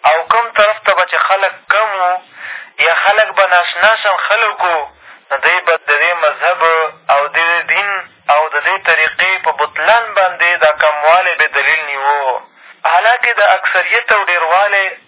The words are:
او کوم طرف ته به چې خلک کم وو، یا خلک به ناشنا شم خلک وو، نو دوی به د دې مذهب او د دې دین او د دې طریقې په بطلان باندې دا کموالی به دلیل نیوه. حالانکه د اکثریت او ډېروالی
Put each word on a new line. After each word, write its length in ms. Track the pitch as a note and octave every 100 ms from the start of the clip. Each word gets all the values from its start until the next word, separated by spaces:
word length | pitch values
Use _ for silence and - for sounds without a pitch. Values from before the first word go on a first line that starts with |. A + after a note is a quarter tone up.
او 120 | C#3+ D#3+
کوم 280 | - A#3 C#4 A3
طرف 200 | G#3 G#3 -
ته 60 |
به 100 | F#3 F3
چې 100 | E3 -
خلک 240 | G3 F#3+ - _
کم 180 | G3 A3 F#3+
وو، 200 | F3+ F#3 - - - - - -
یا 160 | D#3
خلک 340 | E3 F#3+ G#3 G#3+ -
به 60 | F#3+
ناشنا 500 | F3+ E3+ F3 G3+ A3
شم 140 | G#3 F3+
خلک 460 | - G#3+ G#3+ G#3
وو، 240 | F3+ D#3+ C#3 _ - - _
نو 60 | C3+
دوی 240 | D#3 F3+
به 160 | E3+ E3
د 140 | - D3
دې 120 | E3 F3
مذهب 380 | D#3 C#3 D#3 F3+ E3 D#3+ B2 - -
او 160 | C#3 D3
د 80 | D#3+
دې 260 | E3 E3+ D#3+
دین 180 | E3+ G3+ G3 - _ -
او 180 | D3 D#3
د 80 | D3 E3
دې 100 | F#3+ F3
طریقې 460 | D#3+ D#3 - F#3 F#3
په 80 | E3
بطلان 600 | D3 D3 - E3 A#3 A3+
باندې 420 | G3+ F#3 F3 F3 F3
دا 80 | D#3
کموالی 600 | D3+ D#3 D3 D3+ F3 F3+
به 120 | D#3+ D3+
دلیل 340 | C#3 C#3 D#3 D3
نیوه. 560 | C#3 C#3 C#3+ C3+ A#2+ - _ - -
حالانکه 480 | - F3+ G#3+ B3 B3
د 80 | A3+
اکثریت 720 | G3+ F#3+ - F#3 F3 A#3 A#3
او 120 | G#3+
ډېروالی 640 | F3+ F3 D#3+ F3+ G3+ G3+ F#3+ E3+